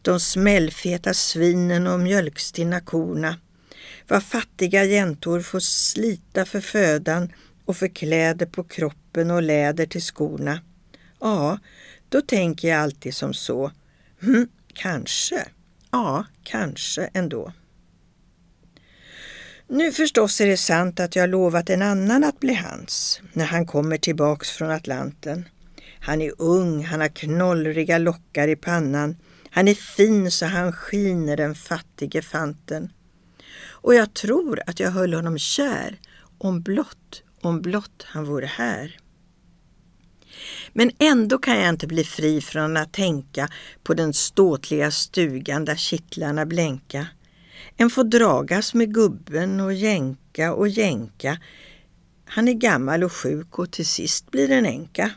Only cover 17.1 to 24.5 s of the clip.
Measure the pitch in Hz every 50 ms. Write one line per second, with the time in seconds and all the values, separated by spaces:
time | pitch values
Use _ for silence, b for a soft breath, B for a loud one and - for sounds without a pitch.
17.1 | - 190 180 151 - 113 - - 170 _ _ _ _ _ _ _ _ _ _ _
18.1 | _ _ _ _ _ _ _ _ _ _ _ _ B B B B B B B B
19.1 | B B B B B B B B B B B - 240 277 330 320 269 - 320 302
20.1 | - 233 214 202 - - 214 202 190 180 - - 165 165 180 180 170 - 180 170
21.1 | - 185 180 180 185 190 185 175 165 170 170 - 190 180 196 208 202 190 190 202
22.1 | 233 269 302 294 285 - 277 254 254 190 - - - - - - - - - -
23.1 | - - - - - 165 160 151 170 170 170 170 - 147 147 156 160 156 - 170
24.1 | 156 160 147 147 151 143 - -